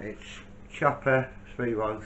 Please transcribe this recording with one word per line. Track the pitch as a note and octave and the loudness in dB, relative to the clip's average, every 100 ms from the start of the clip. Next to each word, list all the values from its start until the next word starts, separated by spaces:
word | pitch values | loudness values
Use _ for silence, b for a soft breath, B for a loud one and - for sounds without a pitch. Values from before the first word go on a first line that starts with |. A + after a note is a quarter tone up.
it's | G#2+ - - - - - - | -6 -10 -12 -14 -14 -16 -14
Chopper | - D3 C#3+ C3+ C3 B2+ - - - | 0 2 4 6 6 4 -6 -10 -2
three | A#2+ | 0
one | A2 A2 A2 | 2 2 0